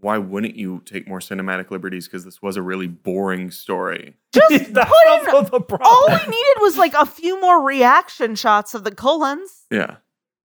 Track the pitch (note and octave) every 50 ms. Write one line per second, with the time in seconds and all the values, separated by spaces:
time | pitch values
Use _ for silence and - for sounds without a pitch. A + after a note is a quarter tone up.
0 | G2 G#2 G#2+ G#2+ G2 F#2 G2 G2+ A2 G#2+ - A#2 G2+ F#2 F#2 F2 - - G2 F#2+
1 | - G2+ F#2+ F#2 - - G2+ F#2+ F#2+ F#2+ F#2 F#2 F#2 - G2 F#2 F2 F#2+ F#2 F2+
2 | E2+ - - F#2 F2 F#2+ - _ G2+ G2 F#2+ G2+ F2+ F#2 F#2 F#2+ F#2 F2 F2 -
3 | - F#2+ F2+ F#2+ G2 F#2+ F#2 F#2 F#2 F2+ - - - - F#2+ F2+ F#2 F2+ F2 -
4 | - - _ _ _ _ - - D#4+ D#4+ D4 C4 - - G#3+ C4 A3+ - D4+ E4
5 | E4 D#4+ D#4+ D#4+ - F4 C#4 C#4+ D4 C#4+ B3+ B3 - - G3+ - - A4 A#4+ B4+
6 | C#5 D#5+ E5+ D#5+ D#5+ D5+ A4+ A#4 C5 C#5 C5+ - G#4 G4 - G4 F4 E4 C#4+ D4
7 | D4 - - - E4 F4 F#4 F#4+ F#4 F4+ F4 E4 C4+ C4+ C4+ C4+ A#3+ B3 C#4 F4
8 | - - - - B3+ A3 A3 - - A3+ G#3 G#3 G#3 - - A3 F#3+ G#3+ G3 -
9 | A3 C4+ D#4+ D#4 C#4+ C4+ C#4+ E4 G4 F#4 _ _ _ - - - C2 - - _
10 | _ _ _ _ _ _ _ _